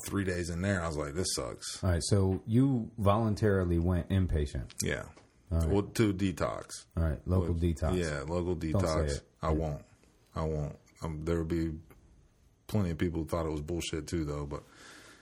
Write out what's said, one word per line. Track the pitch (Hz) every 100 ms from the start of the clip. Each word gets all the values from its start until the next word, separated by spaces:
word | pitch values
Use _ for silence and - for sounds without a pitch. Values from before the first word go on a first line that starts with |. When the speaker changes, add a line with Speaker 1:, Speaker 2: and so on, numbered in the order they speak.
| -
Speaker 1:
three | 98 95
days | 87 85
in | 85
there, | 98 95
I | 82
was | 76
like, | 73
"This | 76 90 -
sucks." | 60 50 - -
Speaker 2:
All | 92
right, | 85
so | - 104 95 92 -
you | 113 139 123 110 -
voluntarily | 101 104 113 98 107 95 87 85
went | 85 90 -
inpatient? | 95 87 78 76 69 - -
Speaker 1:
Yeah. | 85 65 - - - _ -
Speaker 2:
All | 82
right. | 80
Speaker 1:
Well, | 101
to | 92 - 107
detox. | 92 98 80 69 50 - - - 82
Speaker 2:
All |
right, | 80 69 -
local | 92 85
Speaker 1:
Which, | 85 85 80
Speaker 2:
detox. | 78 92
Speaker 1:
yeah, | 80 71 71
local | 87 87 82
Speaker 2:
Don't | 80 98
say | 87
Speaker 1:
detox. | 80 73 67
Speaker 2:
it. | - _
Speaker 1:
I | 80
Speaker 2:
Yeah. | 78
Speaker 1:
won't. | 80 73 - - _ _ _ 82
I |
won't. | 80 78 71 - _ -
Um, | 82 76
there | 80 85
would | 80
be | 85 82 78 - - - - - _ _ _ -
plenty | 107 90
of | 80
people | 90 82
who | 76
thought | 85 80
it |
was | 78
bullshit | 73 85 - 80 73
too, | 85 73
though. | 73 71
But | 71 - - - - - -